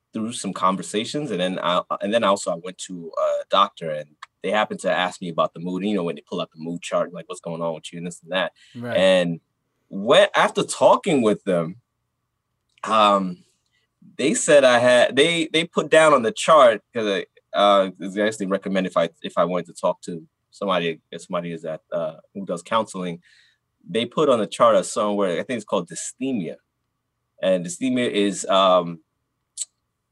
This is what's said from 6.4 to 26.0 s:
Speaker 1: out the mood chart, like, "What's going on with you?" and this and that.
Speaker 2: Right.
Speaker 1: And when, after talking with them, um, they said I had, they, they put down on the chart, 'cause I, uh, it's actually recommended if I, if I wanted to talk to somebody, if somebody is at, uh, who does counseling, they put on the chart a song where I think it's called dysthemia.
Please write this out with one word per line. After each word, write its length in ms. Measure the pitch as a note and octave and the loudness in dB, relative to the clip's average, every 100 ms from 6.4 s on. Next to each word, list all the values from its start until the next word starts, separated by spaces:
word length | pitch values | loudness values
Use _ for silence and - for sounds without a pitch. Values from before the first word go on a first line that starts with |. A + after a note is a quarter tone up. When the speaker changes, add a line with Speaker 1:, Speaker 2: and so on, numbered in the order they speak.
Speaker 1:
out 100 | D#2+ | -10
the 100 | D#2+ | -10
mood 220 | D#2+ F2 | -12 -10
chart, 280 | - F2+ E2 | -4 -4 -4
like, 160 | E2+ - | -8 -16
"What's 140 | F2+ | -14
going 220 | E2+ E2 | -10 -8
on 100 | E2+ | -6
with 180 | D#2 - | -8 -12
you?" 60 | F2 | -12
and 80 | F2 | -12
this 160 | - | -14
and 100 | D#2+ | -8
that. 200 | F#2 E2+ _ _ A#2+ | -4 -4 _ _ -14
Speaker 2:
Right. 200 | A#2+ A2 | -4 2
Speaker 1:
And 420 | F#2+ F#2 F2 E2 _ _ _ _ _ | 4 4 0 -4 _ _ _ _ _
when, 380 | G2 G#2+ E3 G3+ D3 | -6 2 4 4 2
after 260 | C3+ - | 0 0
talking 640 | A2+ - C#3+ G3+ G3+ C#3+ | -6 2 4 4 2 2
with 200 | A2+ G2 | 2 0
them, 340 | - F2 E2 G#2+ _ _ _ _ _ _ _ _ _ - | -2 -2 -2 -10 _ _ _ _ _ _ _ _ _ -14
um, 600 | - A2 G#2 G2+ F#2+ F2+ _ _ _ _ _ _ - - | -2 4 4 4 0 -8 _ _ _ _ _ _ -18 -4
they 180 | C3+ - | -2 0
said 280 | - D3 | 4 6
I 140 | C3 A#2+ | 6 6
had, 380 | B2 B2 A2+ B2 | 6 6 4 4
they, 320 | D#3+ E3+ D#3+ | 2 2 0
they 120 | D#3 F3 | -2 -2
put 240 | G3+ D#3 | -4 2
down 240 | D#3 D#3 | 6 6
on 80 | C#3 | 4
the 100 | A2+ | 2
chart, 520 | - - D#3 B2 G#2+ _ | -2 4 8 8 4 _
'cause 140 | A#2+ G#2+ | -4 -2
I, 180 | F#2+ - _ _ - | -2 -4 _ _ 2
uh, 320 | G2+ G2+ F#2+ F2+ | 4 4 2 -4
it's 160 | G2+ G2 | -10 -2
actually 280 | G#2 G#2+ F#2+ | -2 -2 -4
recommended 460 | F#2+ G2 F#2+ F#2 | -4 -2 -2 -2
if 60 | - | 0
I, 120 | E2+ _ | -2 _
if 160 | - - | -8 -2
I 60 | F2 | 0
wanted 200 | F2+ E2+ | 0 -6
to 60 | |
talk 280 | - F2+ F2 | -4 -4 -4
to 200 | - E2+ D#2+ _ _ | -8 -14 -14 _ _
somebody, 500 | - G2 F2+ E2+ D#2+ _ | -8 -2 -2 -2 -6 _
if 120 | F2 | -18
somebody 280 | - F2+ F2 | -8 -8 -6
is 140 | E2 D#2 | -10 -10
at, 160 | D#2 - | -12 -8
uh, 260 | E2+ D#2+ D#2 _ G2+ | -6 -6 -10 _ -14
who 100 | G2 | -10
does 160 | F2 | -10
counseling, 600 | - A2+ G#2+ F#2+ F2+ E2+ _ _ _ _ _ _ - | -4 -4 -4 -8 -10 -10 _ _ _ _ _ _ -8
they 160 | A2+ A#2+ | -6 -4
put 240 | - D3 | -2 0
on 100 | A#2+ | 0
the 80 | G2+ | 0
chart 280 | - A#2 G2+ | 2 4 4
a 80 | |
song 320 | F2 A#2+ G#2 G2+ | 0 -2 -2 0
where 160 | G2 E2 | -2 -2
I 40 | |
think 140 | - A#2+ | -4 -8
it's 80 | - | -4
called 240 | A2+ F3 | -4 -4
dysthemia. 680 | - | -12